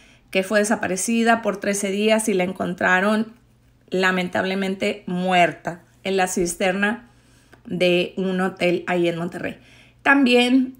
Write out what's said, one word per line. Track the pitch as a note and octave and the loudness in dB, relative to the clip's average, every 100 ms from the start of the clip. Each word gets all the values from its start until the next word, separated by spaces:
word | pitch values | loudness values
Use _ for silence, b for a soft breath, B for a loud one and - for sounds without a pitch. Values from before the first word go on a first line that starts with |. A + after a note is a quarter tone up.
| B B B | B B B
que | F#3+ | -4
fue | F#3+ G#3+ | 0 0
desaparecida | G#3 G#3+ F#3+ F#3 - A#3 A3+ A3+ | 2 0 -2 -4 -2 0 2 2
por | G#3 G3+ | 0 -4
trece | G#3 G3 G3+ | -4 -2 -2
días | G3 G#3+ A3 A3 | 0 2 2 2
y | |
la | F#3+ | 0
encontraron | F3+ F#3 F#3 F3+ F#3+ F#3 G3+ G#3+ G#3+ - _ _ _ _ _ | -2 -2 -6 -2 0 2 2 0 -2 -8 _ _ _ _ _
lamentablemente | F#3 F#3+ F#3 F3+ F#3+ F#3+ F#3+ F#3+ F#3+ G#3 - - | 0 0 0 -2 -2 -2 -2 -4 -2 -4 -4 -6
muerta | F3+ F#3 F3+ E3+ C#3+ - F3 - _ | -4 0 2 2 0 -10 -10 -16 _
en | G3 G3 | -4 0
la | F#3 | 0
cisterna | G#3+ F3 - G3 F#3+ G3+ A#3 - b b b b b | 0 -2 0 -2 0 0 -2 -8 b b b b b
de | - F3+ F3+ F3 F3 - | -8 0 2 2 0 -4
un | F#3+ F#3 | -2 -2
hotel | F#3 F#3 F3+ F3 F3 | -2 -2 -2 0 -2
ahí | F3+ F3 | 0 0
en | E3+ | -2
Monterrey. | F3 F3 - - b b b b | -6 -8 -10 -12 b b b b
También, | - C#4 C4 B3 B3 C4 C4 - | 0 4 4 4 4 2 2 -4